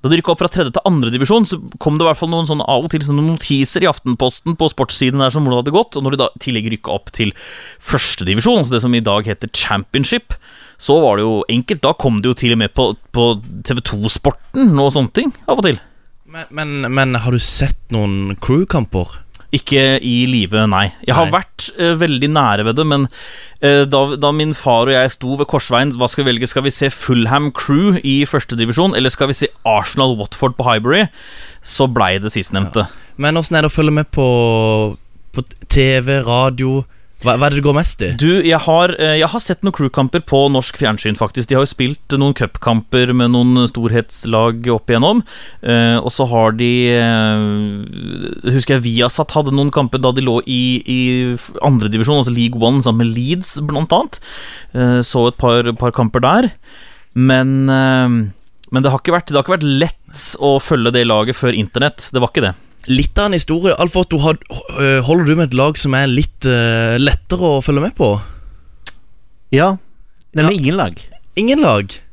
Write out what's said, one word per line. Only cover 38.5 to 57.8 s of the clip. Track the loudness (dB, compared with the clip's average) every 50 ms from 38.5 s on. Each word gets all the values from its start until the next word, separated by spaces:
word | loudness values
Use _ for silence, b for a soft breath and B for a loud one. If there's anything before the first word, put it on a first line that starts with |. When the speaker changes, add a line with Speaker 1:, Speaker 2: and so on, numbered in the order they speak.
| 2 2
Speaker 1:
har, | 2 2 4 4 4 2 2 0
eh, | 0 0 2
jeg | 2 2 0
har | 0 -4
sett | -4 -4 -4 -2 -2
noen | -2 0
Crew-kamper | 0 -2 0 2 0 0 0 0 -4 -2
på | 2 2 4 4 4
norsk | 2 0 -2 -4 -4
fjernsyn, | -2 0 0 0 0 -2 -4 -2
faktisk. | 0 -2 -4 -2 -6 -2
De | 0 2
har | 2 2
jo | 0
spilt | 0 -2 -2 -2 -2 -6 -6 -4
noen | 0 2 2 2 2
cupkamper | 0 -4 -4 -4 -4 0 0 0 0 0 0 2 2 2 4 2
med | 2 2 4 4
noen | 4 4 4 4 4 2 0
storhetslag | 0 -2 -2 0 0 0 0 -2 -10 -10 -4 0 2 2 2 2 0 -2 -2 -2
opp | -2 -2 0 0
igjennom. | 2 2 4 2 2 2 -2 B B B B B B B -2
Eh, | 0 2 4 4 4 2
og | 2 0 -4 -2
så | -2 -2 0
har | 2 2 2 2 2 0
de, | 0 0 2 2 2 2
eh, | 2 2 2 2 2 2 2 2 0 0 0 -2 -2 -2 -4 -4 -6 -8 -10 -12 -12 -12 -10 -10 -10 -10 -10 -10 -10 -6 -4 0
husker | 0 0 2 2 0
jeg | 0 0
Viasat | 0 0 2 0 0 0 -2 -4 -2 0
hadde | -2 0 0 0
noen | 0 0 0 0
kamper | 0 -2 0 -2 0 0
da | 0 0
de | 0 0
lå | 0 0 0 -2
i, | -2 -2 0 0 0 0 -2 -2
i | -2 -2 0 0 0 0 0 -2 -2 -4 -6
f-, | -10 -14 -8 -2 2
andre | 2 2 4 2 0
divisjon, | 0 0 2 2 2 2
altså | 2 0 0
League | 0 0 0 0 0
One, | 2 2 2 2 2
sammen | 2 2 2 2
med | 0 0
Leeds, | -2 -2 -2 -2 -4 -4 -6 -6 -6 -4
blant | -4 -2 -4 0 2 2
annet. | 0 0 -2 -8 -16 B B B B B B B B B B -2
Eh, | 0 2 2 2 2 0
så | 0 0 2 2 2
et | 0 0
par, | 2 2 4 4 2 0 -2 -2
par | -2 -2 0
kamper | 0 0 0 0 2 2
der. | 4 4 4 2 0 -2 B B B B B B B B B B B B
Men, | 2 2 4 4 4 2 2 2 2 2 2
eh, | 2 2